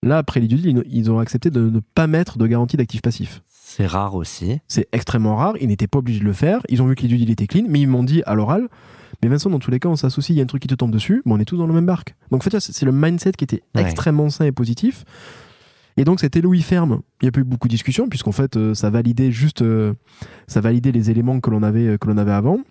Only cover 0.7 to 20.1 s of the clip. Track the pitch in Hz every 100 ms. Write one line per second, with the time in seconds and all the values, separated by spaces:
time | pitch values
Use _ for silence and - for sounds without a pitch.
0.7 | 123 - 120 110 113 113 120 170 135 113
1.7 | 113 - - 160 156 180 123 113 117 120
2.7 | 151 123 113 - 113 - - _ _ -
3.7 | - 98 87 101 95 80 - 90 135 _
4.7 | - - 123 - 120 110 110 165 220 135
5.7 | 104 104 139 123 110 104 98 147 214 -
6.7 | 127 131 131 123 120 117 110 101 180 233
7.7 | 147 139 131 127 160 - 107 107 170 240
8.7 | - - - - - 113 143 196 165 -
9.7 | 127 175 160 135 - 139 165 131 139 -
10.7 | 131 120 110 - 214 - 110 107 180 165
11.7 | 165 175 175 - - - 131 196 208 -
12.7 | - 135 135 156 170 190 190 139 110 _
13.7 | - 92 82 - 151 151 143 151 135 120
14.7 | 120 233 - - - - - - _ _
15.7 | _ _ - 139 180 147 170 175 180 165
16.7 | 180 165 117 - _ 131 123 127 123 127
17.7 | 113 - 131 247 131 - 101 135 113 110
18.7 | 110 107 110 117 117 131 117 151 - 117
19.7 | 110 107 110 _